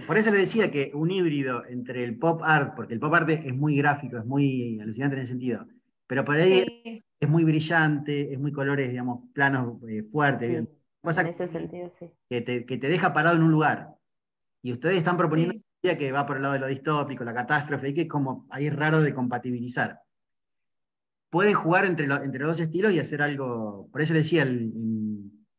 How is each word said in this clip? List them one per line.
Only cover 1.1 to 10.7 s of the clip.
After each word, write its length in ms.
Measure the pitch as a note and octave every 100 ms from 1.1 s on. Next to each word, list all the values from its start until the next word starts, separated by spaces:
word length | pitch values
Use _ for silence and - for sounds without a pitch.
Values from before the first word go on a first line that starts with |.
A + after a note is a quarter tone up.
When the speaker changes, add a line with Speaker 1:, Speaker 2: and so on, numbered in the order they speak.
| F#3+ E3+ D3 C3 A#2+
Speaker 1:
entre 380 | B2 B2 B2+ B2
el 160 | A#2+ G#2+
pop 240 | E3 D#3+
art, 320 | D#3+ D3+ C3
porque 180 | - G#2+
el 60 | A2
pop 120 | D3+
art 120 | E3+ D#3+
es 240 | D#3 C3+
muy 200 | B2+ D3+
gráfico, 440 | C#3+ D3+ C#3+ B2 A#2
es 60 |
muy 540 | A2+ C#3 C#3 C3 A#2+ A2
alucinante 360 | G#2+ A2 C#3
en 80 | C3+
ese 80 | A#2+
sentido, 340 | B2+ B2 G#2 - _ _ _
pero 180 | - C3
por 120 | C3
ahí 280 | D3 F#3 F#3+ - -
Speaker 2:
Sí. 200 | A3+ A3+ - _
Speaker 1:
es 80 | D3
muy 160 | D#3+
brillante, 880 | D#3+ D#3 D#3 E3+ D#3 D3 D3 C#3+ C#3
es 80 | C3
muy 120 | D3
colores, 400 | C#3+ C3+ C#3+ B2
digamos, 360 | B2 B2 A#2 -
planos, 480 | D3 C#3 C3+ A#2+ A2+ A2+
eh, 140 | G#2+
fuertes, 440 | G#2+ D3+ C#3+ A#2 A#2
Speaker 3:
Sí, 40 |
Speaker 1:
bien. 180 | A#2 A2